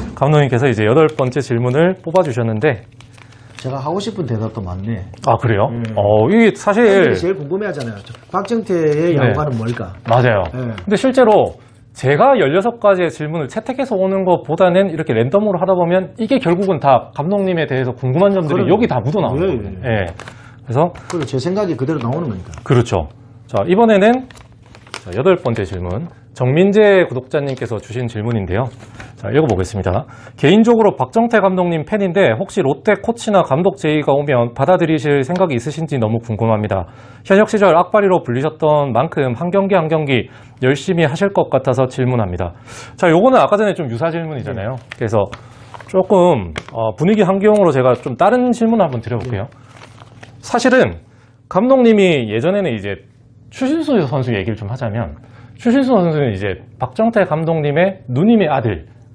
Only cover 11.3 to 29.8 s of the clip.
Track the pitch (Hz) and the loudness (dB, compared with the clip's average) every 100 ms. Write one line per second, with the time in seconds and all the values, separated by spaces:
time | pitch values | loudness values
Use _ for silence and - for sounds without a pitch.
11.3 | 202 110 - - - - - 131 143 247 | 4 2 -4 -20 -20 -20 -4 0 4 4
12.3 | 254 139 175 220 233 208 185 170 131 151 | 4 2 2 -2 0 2 2 0 -4 -6
13.3 | 165 131 220 - 254 254 196 190 196 185 | -6 -6 -8 -8 -6 -4 -2 0 0 2
14.3 | 175 - 175 185 175 196 156 151 - 123 | 0 0 2 4 4 0 -2 -2 0 2
15.3 | 202 214 180 180 180 170 185 180 - 220 | 2 0 0 0 2 2 0 -2 -6 -2
16.3 | 262 170 175 190 156 139 127 - - 156 | 0 2 0 0 0 2 2 0 -6 -4
17.3 | 202 190 170 139 131 127 123 131 135 202 | -2 0 -2 -2 -2 -4 -4 -2 2 2
18.3 | 190 156 185 131 208 233 123 123 196 123 | 2 0 0 2 2 2 0 -2 -2 -2
19.3 | 143 190 131 101 92 110 110 85 - - | -2 -2 -4 -8 -8 -2 -2 -2 -8 -16
20.3 | - - - - 120 - - - 175 131 | -20 -20 -18 -4 -2 -2 -4 -10 -8 -4
21.3 | 131 170 190 196 131 131 151 117 147 156 | -4 -4 -2 -4 -4 -4 -4 -4 -4 -6
22.3 | 92 - - - 123 117 92 76 - - | -8 -12 -10 0 2 2 -2 -4 -12 -20
23.3 | - - - 175 185 233 202 214 254 262 | -20 -6 -2 0 2 4 4 4 2 -4
24.3 | - - - - - - - 92 92 170 | -18 -20 -20 -20 -20 -20 -18 -8 0 2
25.3 | 175 123 117 90 92 87 95 170 - - | 2 0 -4 -4 -6 -6 -6 -8 -14 -20
26.3 | - 127 151 196 202 208 190 - 127 - | -4 0 2 4 4 4 4 2 -4 -6
27.3 | 156 139 127 113 107 - 113 123 107 113 | -4 -4 -6 -6 -6 -6 -8 -6 -6 -4
28.3 | 113 90 95 127 - - - - - 104 | -2 -2 -2 -4 -8 -20 -20 -20 -14 -2
29.3 | 131 156 92 92 101 | 0 2 0 -2 -4